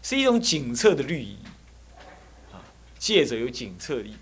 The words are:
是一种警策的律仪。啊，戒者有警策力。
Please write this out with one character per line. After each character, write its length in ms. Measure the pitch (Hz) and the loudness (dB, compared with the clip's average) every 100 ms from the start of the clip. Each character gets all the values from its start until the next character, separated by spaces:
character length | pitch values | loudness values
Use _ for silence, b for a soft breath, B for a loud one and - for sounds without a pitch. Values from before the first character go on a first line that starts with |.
是 140 | - 269 | -2 2
一 80 | |
种 160 | 262 233 | 4 4
警 340 | 233 156 127 | 2 -2 -2
策 200 | 120 214 | 4 4
的 80 | 143 | 4
律 200 | 135 160 | -2 -4
仪。 140 | 104 101 - - - - - - - - - - - | -8 -12 -16 -20 -20 -20 -20 -20 -20 -20 -20 -20 -20
啊， 140 | 92 - - - - | -20 -20 -20 -20 -8
戒 280 | - 208 131 | 2 4 4
者 100 | 113 | 0
有 100 | 120 | -4
警 280 | - 110 90 | -6 -12 -12
策 180 | - 131 | -8 -6
力。 180 | 104 107 | -8 -14